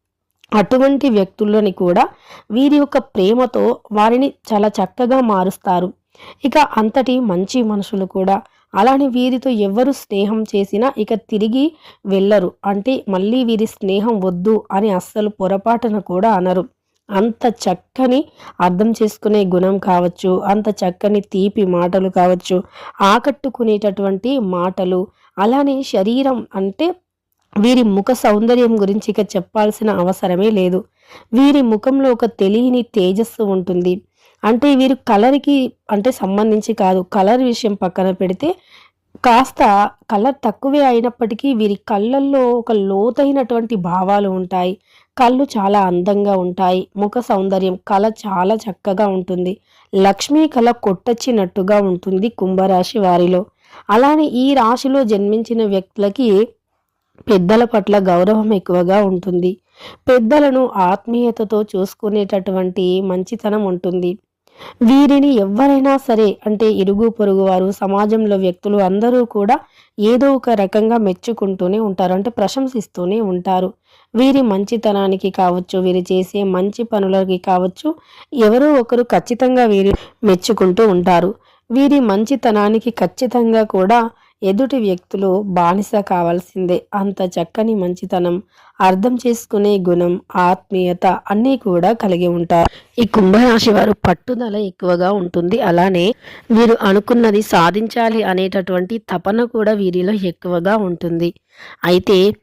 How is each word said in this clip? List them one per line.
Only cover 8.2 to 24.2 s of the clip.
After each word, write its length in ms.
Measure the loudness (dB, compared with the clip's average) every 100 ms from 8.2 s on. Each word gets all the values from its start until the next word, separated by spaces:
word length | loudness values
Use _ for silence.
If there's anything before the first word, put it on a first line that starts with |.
| 0 -2 -4 _ _
అలానే 320 | 0 2 2 2
వీరితో 420 | 0 0 0 -2 -2
ఎవరు 320 | 0 0 0
స్నేహం 480 | -2 -6 -4 -2 -2
చేసినా 440 | -2 -2 -2 0 -2 -2
ఇక 160 | -4 -4 -4
తిరిగి 360 | -2 -2 0 -2 -4 -20 _ -4
వెళ్ళరు. 440 | 0 2 2 0 -6 -6
అంటే 280 | -4 -2 -4 -4
మళ్ళీ 300 | -4 -2 0
వీరి 240 | 0 -2 -2
స్నేహం 480 | -4 -4 -2 0 -2
వద్దు 360 | -2 -2 0 -2 -2
అని 180 | -2 0
అస్సలు 400 | -2 -4 -6 -6
పొరపాటున 680 | -4 -4 -2 -2 -2 -2 -4
కూడా 320 | -4 -2 0
అనరు. 320 | 0 0 -2 -4 _ _ _ _
అంత 360 | -2 -2 -2 -4 -4
చక్కని 640 | -4 -6 _ -4 0 0 -2 _ -20 -4
అర్థం 280 | -2 0 0
చేసుకునే 500 | 0 -2 -2 -2 0
గుణం 320 | 2 0 0 -2
కావచ్చు, 540 | 0 0 0 -2 -2 -2
అంత 260 | 0 -2 -2
చక్కని 520 | -4 -4 -2 -2 -2
తీపి 420 | -2 -2 -2 0 0
మాటలు 440 | 0 0 0 0
కావచ్చు, 480 | 2 2 0 -2 -4 -4 -16 -20 -2
ఆకట్టుకునేటటువంటి 1300 | 0 2 0 -4 -8 -4 -2 0 -2 -2 -4 -2